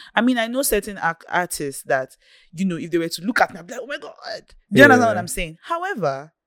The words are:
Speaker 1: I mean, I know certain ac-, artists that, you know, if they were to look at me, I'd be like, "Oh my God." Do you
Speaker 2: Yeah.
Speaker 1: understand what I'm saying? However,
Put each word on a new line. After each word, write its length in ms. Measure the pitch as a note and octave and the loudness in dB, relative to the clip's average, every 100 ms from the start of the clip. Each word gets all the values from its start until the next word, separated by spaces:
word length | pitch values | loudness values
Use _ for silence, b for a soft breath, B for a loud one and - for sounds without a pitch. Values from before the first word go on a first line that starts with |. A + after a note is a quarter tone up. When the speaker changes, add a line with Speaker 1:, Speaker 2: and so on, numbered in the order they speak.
| B | B
Speaker 1:
I 60 | - | 0
mean, 160 | A#3+ B3 | 0 0
I 100 | A3+ | -2
know 140 | B3+ | -2
certain 340 | C#4 G#3 G3 G3 | -2 -2 -4 -6
ac-, 280 | E3 E3 - | -6 -6 -6
artists 540 | F3 F3 - C#3+ - | -4 -4 -6 -8 -8
that, 320 | - C#3 C3+ - b b b | -2 -2 -2 -12 b b b
you 120 | D#3+ F#3+ | -4 -4
know, 100 | E3+ | -2
if 140 | E3+ | -2
they 60 | E3 | -2
were 100 | E3 | -2
to 140 | E3+ | -6
look 180 | F#3 A#3 | -4 0
at 140 | F#3+ | 0
me, 60 | F#3+ | -2
I'd 80 | F3 | -14
be 60 | |
like, 80 | A#3 | -12
"Oh 40 | A#3+ | -10
my 100 | D4 | -12
God." 160 | - - - - - | -12 -16 -12 -12 -14
Do 60 | - - | -20 0
you 60 | G#3 | 8
Speaker 2:
Yeah. 40 | C#4+ | 10
Speaker 1:
understand 240 | B3 A#3 | 10 6
what 80 | F#3+ | 0
I'm 100 | F3 | -4
saying? 280 | - E3+ E3 | -6 -8 -8
However, 680 | - E4+ F#4 F4+ D#3+ C3+ D#3 _ | -8 -6 -4 -2 -2 -2 -10 _